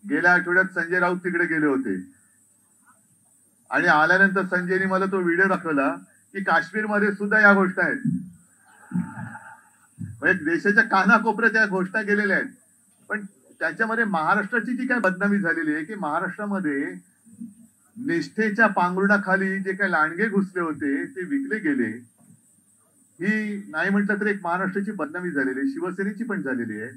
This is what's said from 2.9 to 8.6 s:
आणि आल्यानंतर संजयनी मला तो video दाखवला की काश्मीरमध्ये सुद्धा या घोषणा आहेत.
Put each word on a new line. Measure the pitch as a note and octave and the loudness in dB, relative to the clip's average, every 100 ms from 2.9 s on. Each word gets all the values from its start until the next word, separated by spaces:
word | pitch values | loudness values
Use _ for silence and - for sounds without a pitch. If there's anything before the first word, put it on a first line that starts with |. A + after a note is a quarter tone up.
| _ _ _ _ _ _ _ _ | _ _ _ _ _ _ _ _
आणि | C3+ F3 | 0 4
आल्यानंतर | D3+ D#3+ F#3 G3 F#3+ F#3 | 6 6 6 6 4 0
संजयनी | F3+ F3 F#3 F#3+ | -2 0 0 2
मला | F#3+ G3 | 0 0
तो | G3 | 0
video | F3 E3+ F#3+ | 0 4 4
दाखवला | F3+ E3 D3 C#3 C3+ - _ _ | 2 0 0 0 -2 -12 _ _
की | G3 | -6
काश्मीरमध्ये | G3 E3 E3 G#3 G#3+ G#3 G#3 | 0 0 0 -4 -2 2 0
सुद्धा | G3 G#3 G#3+ | 0 0 6
या | G#3 | 8
घोषणा | G3 F#3 F#3 | 8 4 0
आहेत. | E3+ - - F3+ - - _ _ | -2 0 -2 -4 -8 -16 _ _